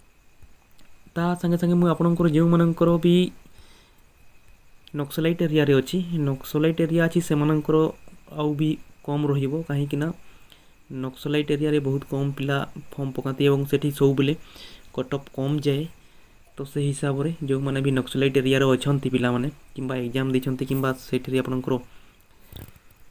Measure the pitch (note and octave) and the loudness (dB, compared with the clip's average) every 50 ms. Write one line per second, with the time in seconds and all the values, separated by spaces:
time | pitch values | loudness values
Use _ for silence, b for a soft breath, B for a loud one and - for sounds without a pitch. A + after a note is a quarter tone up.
0 | - _ _ _ _ - _ _ - - - - _ _ - - - - - - | -20 _ _ _ _ -20 _ _ -20 -20 -20 -20 _ _ -20 -20 -20 -20 -20 -20
1 | - - _ E3+ E3+ F3 F3+ F3 - F3 F3 E3+ F3+ E3+ F3 F3 F3 E3+ D#3 - | -20 -10 _ -4 -2 -2 -2 -2 0 0 0 2 2 2 4 4 4 4 2 2
2 | E3+ E3+ E3+ E3+ F3 E3+ D3 D#3 E3+ E3+ E3+ E3+ E3+ E3+ E3 - E3+ E3+ E3+ E3 | 2 2 4 4 2 4 4 4 4 6 6 4 4 2 2 2 2 4 4 4
3 | E3 F3 F3 F3+ F3+ - - - - b b b b b b b b b b b | 4 4 4 4 4 2 -2 -10 -20 b b b b b b b b b b b
4 | b - _ _ - - - - - - - - _ - - - - - - D3 | b -20 _ _ -20 -20 -20 -20 -20 -20 -20 -20 _ -20 -20 -20 -20 -12 -8 -8
5 | C#3+ C#3+ - E3+ D#3+ E3 E3+ E3+ F3 D#3 D3+ D#3 D3 C#3+ C#3 C3+ C3 - - F#3 | -8 -6 -4 -2 0 0 0 0 0 2 2 2 4 6 6 4 4 2 -2 -4
6 | F3+ E3+ E3+ D#3+ D3 C#3 C3+ C3+ - - - D3+ D3+ E3 D#3+ E3 E3 D#3 E3 E3+ | -2 -2 -2 0 0 0 -2 -2 -6 -4 -2 2 2 2 2 2 0 2 2 2
7 | E3 E3 - F3+ E3+ - D#3 D3 D3 D3+ D#3 D#3 D3 - D#3 D#3 D#3+ D#3 - - | 2 2 2 0 0 2 0 2 2 2 2 2 2 2 2 2 2 2 -2 -6
8 | - - - - - - D3+ D3+ D3+ D3+ D3+ C#3+ D#3 D#3 D#3+ - - - - - | -14 -20 -20 -20 -20 -16 -8 -4 -4 -4 -2 0 0 0 -2 -4 -6 -14 -20 -14
9 | - - D3 D3 D3 D3 C#3+ C#3+ C3+ C3 C#3+ D#3+ E3 - C#3+ C#3+ C#3+ C#3+ D3 C#3+ | -8 -4 -2 -2 0 0 0 0 -2 -2 -4 -4 -4 -4 -4 -4 -2 -2 -2 -2
10 | D3 E3 E3+ - b b b b b b b b b b b b _ _ C3+ C3 | -2 -4 -6 -8 b b b b b b b b b b b b _ _ -10 -10
11 | C3 C3 C3 - - D3+ D3 D3+ D3 D3 D3+ C#3+ D3+ D3+ D3+ D3+ C#3 C3+ C3+ C#3 | -8 -10 -10 -10 -6 -2 -2 -2 0 0 -2 -2 0 0 0 0 0 0 -2 -4
12 | C#3 - C#3+ C#3 C#3 C#3+ C#3 - C3+ C#3 C#3 C#3 - - - - - - - - | -4 -4 -4 -2 -2 -2 -4 -4 -4 -2 -2 -2 -4 -6 -10 -14 -16 -14 -10 -8
13 | C#3 C3+ C3 - - C3+ C3 - C#3+ C#3 C#3 C#3 C#3 C#3 - C#3+ - D3 C#3+ - | -8 -6 -6 -6 -6 -6 -2 2 2 2 4 2 0 0 0 0 0 -2 0 2
14 | C#3+ C#3 C#3 C3 C#3 C#3 D#3+ B B B B B B B B B B B - - | 2 2 4 4 2 0 0 B B B B B B B B B B B -8 -8
15 | C3 - C#3+ C#3 - - - - C3+ C#3 D3 D3+ C#3+ D3 C3+ C#3 D#3 E3 - b | -6 -4 -6 -8 -8 -10 -8 -6 -4 -2 -2 -2 0 -2 -2 -2 -4 -8 -12 b
16 | b b b b b b b b b - _ - C#3 C#3+ - D3+ C#3+ C#3+ C#3 C#3 | b b b b b b b b b -20 _ -14 -14 -8 -6 -4 -2 -2 -2 -2
17 | - C#3+ C3+ C#3 C#3 D#3+ E3 - D#3 C3+ C3+ C3+ C#3 C#3 C3+ C3+ C3+ C#3 C3+ C3 | -2 -2 -2 -2 -2 -4 -4 -4 -4 -2 -2 -2 0 -2 -2 0 0 0 0 0
18 | B2 - - C3+ C3+ C#3 C3 C#3 B2+ C3 C3+ C3 C#3 C3+ C3 B2+ - C#3+ C#3+ C#3 | -2 -2 -2 0 0 2 2 2 2 4 2 4 4 4 4 2 2 0 0 0
19 | C#3 C3 B2 B2 A#2+ B2 B2 A#2+ B2 D3+ - - - - - - C3 C3 C3 B2+ | 0 0 0 0 0 0 0 0 -2 -4 -6 -10 -18 -16 -12 -10 -8 -6 -6 -6
20 | B2 A#2+ A#2+ C3 C3+ C3 C3 C3 C3 C#3 C3 B2+ C3+ C3+ C3+ C3+ C3 C3 C3 C3 | -6 -4 -2 -2 -2 0 0 0 0 0 -2 -4 -4 -2 -2 -2 0 -2 -2 -4
21 | - - - B2+ B2+ - C3 C3 B2+ B2+ C3 B2+ B2+ - C3 A#2+ B2 b b b | -6 -4 -4 -4 -4 -2 -2 -2 0 0 -2 -4 -2 -2 -4 -4 -4 b b b
22 | b b b b b _ _ _ - - - - - - - - _ - - _ | b b b b b _ _ _ -20 -20 -18 -18 -18 -18 -20 -20 _ -20 -20 _
23 | - - | -20 -20